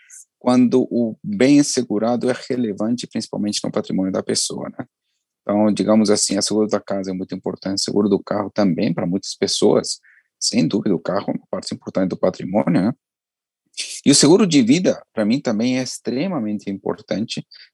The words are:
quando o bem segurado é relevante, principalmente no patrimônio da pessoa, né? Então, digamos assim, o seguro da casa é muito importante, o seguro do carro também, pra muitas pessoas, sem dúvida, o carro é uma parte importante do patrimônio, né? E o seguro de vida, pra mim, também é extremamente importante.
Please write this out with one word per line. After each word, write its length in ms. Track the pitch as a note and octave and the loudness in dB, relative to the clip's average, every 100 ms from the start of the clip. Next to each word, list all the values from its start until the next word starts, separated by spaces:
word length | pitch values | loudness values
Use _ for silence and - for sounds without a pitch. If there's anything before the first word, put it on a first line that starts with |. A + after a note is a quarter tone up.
| _ - - _ | _ -20 -20 _
quando 440 | B2 B2 B2 C3 - | 2 4 6 4 2
o 240 | A#2 A#2 G#2+ | 0 -2 -4
bem 400 | - G2+ C3 C#3+ | -6 2 6 6
segurado 680 | C#3+ - A#2+ G#2 A2 A#2+ B2 | 4 0 -2 -2 0 0 0
é 60 | B2 - | -4 -4
relevante, 600 | B2+ A#2 G2 G#2+ A#2+ - | -4 -4 -2 -2 -2 -4
principalmente 540 | A#2 - G2+ G#2 G#2+ | -8 -6 -4 -4 -4
no 80 | - | -4
patrimônio 400 | - - F#2+ F#2+ | -4 -4 -2 -2
da 100 | G2+ | -2
pessoa, 480 | - A2+ - - - - | -2 -4 -4 -6 -12 -12
né? 80 | - _ _ _ _ _ | -16 _ _ _ _ _
Então, 320 | - G2+ G#2+ | -2 2 2
digamos 380 | G2 G2 A2 G#2 | 2 2 4 4
assim, 260 | G#2+ - G2 | 2 0 -2
o 40 | |
seguro 240 | - G#2 G#2+ | 0 0 0
da 120 | G#2 | -2
casa 300 | - G2 F#2+ | -4 -6 -6
é 40 | |
muito 200 | F#2 F#2+ | -6 -8
importante, 460 | F#2+ F#2+ F#2 F#2+ G2 | -8 -8 -8 -6 -6
o 40 | |
seguro 240 | - - G#2 | -2 0 2
do 140 | F#2+ | 0
carro 300 | - G2+ G2 | 0 -4 -4
também, 400 | - G2+ E2 G2 | 0 0 2 -2
pra 140 | E2+ F2+ | -2 -2
muitas 280 | F#2+ - - | -4 -6 -6
pessoas, 640 | G2 - - B2+ - - _ _ _ _ | -4 2 4 2 0 -8 _ _ _ _
sem 280 | - A2+ D#3+ | -2 0 0
dúvida, 280 | G2+ A2 F2 | 0 0 -2
o 40 | |
carro 260 | - F#2+ - | -2 -4 -4
é 20 | |
uma 160 | - - | -8 -6
parte 240 | F#2+ - | -10 -8
importante 360 | - - F#2 F#2 | -10 -6 -2 -2
do 80 | E2+ | 0
patrimônio, 640 | F#2+ - - G#2 - E3+ | -2 -2 -4 -2 2 2
né? 140 | F#2+ B2+ _ _ _ _ _ _ _ - - - - | 0 -4 _ _ _ _ _ _ _ -14 -12 -4 2
E 60 | |
o 40 | C#3 | 4
seguro 300 | D3 F3+ G#3 | 6 6 6
de 160 | D3 | 4
vida, 400 | A2+ D#3 F#3 - - | 4 4 2 -2 -6
pra 120 | - G#2 | -4 0
mim, 140 | B2+ | 0
também 400 | C3+ G#2 A#2+ B2+ | -2 -2 -2 -2
é 40 | |
extremamente 880 | B2+ - - B2 F3+ E3+ G#2+ G#2 G2+ | -4 -8 -6 -4 -4 -4 -4 -6 -8
importante. 760 | G2 F#2+ F2 - F2+ A#2 - - - - | -8 -6 -8 -6 -6 -6 -8 -12 -20 -20